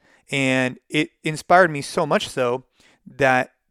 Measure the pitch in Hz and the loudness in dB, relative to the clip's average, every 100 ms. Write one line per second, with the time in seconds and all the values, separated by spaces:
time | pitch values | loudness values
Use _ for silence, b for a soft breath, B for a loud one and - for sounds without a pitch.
0 | b b _ 139 131 131 127 - _ 151 | b b _ -2 0 0 -2 -6 _ -4
1 | 156 _ 160 151 - 175 175 143 - 190 | -4 _ -8 -8 2 4 4 0 -6 -4
2 | 151 202 - 135 120 127 - b b b | -2 -2 -4 -4 -2 -4 -8 b b b
3 | - 131 135 127 131 _ _ | -20 0 2 2 -2 _ _